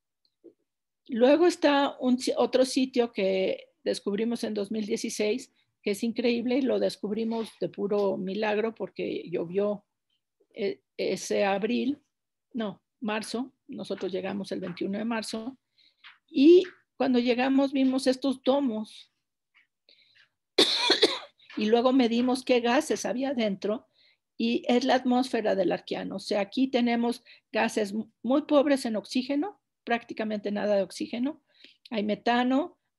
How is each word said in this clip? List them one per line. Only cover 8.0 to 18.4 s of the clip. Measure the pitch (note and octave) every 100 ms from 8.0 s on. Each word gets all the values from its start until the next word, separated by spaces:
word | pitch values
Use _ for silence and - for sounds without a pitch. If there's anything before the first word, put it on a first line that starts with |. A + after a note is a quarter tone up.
| G3 F#3
milagro | F#3 G3 G#3+ G#3 A3 A3
porque | F#3+ - F3+ D3+ -
llovió, | E3+ E3+ F#3 G#3 G3+ _ _ _ _ _ _ _
eh, | - G3+ - _ -
ese | F#3+ F#3 - G#3+ G3+
abril, | G3 G#3+ A#3+ A#3+ D4 _ _ _ _ _
no, | B3 G#3+ F3 _ _
marzo, | G#3 G#3+ G#3+ A3+ C4 _ -
nosotros | G#3+ G3 F#3+ F#3+
llegamos | F#3 F#3 G3 F#3+
el | G3+
veintiuno | F3+ F3 G3 G3
de | A3
marzo, | A3+ G#3+ A3 A3 C4 _ _ _ _ - - _
y | D4 C#4+ F4+ F#4 - _ -
cuando | C4 B3
llegamos | A#3+ A#3+ C4 C4+ C#4
vimos | C4+ C4 C4 C4
estos | B3+ C#4 B3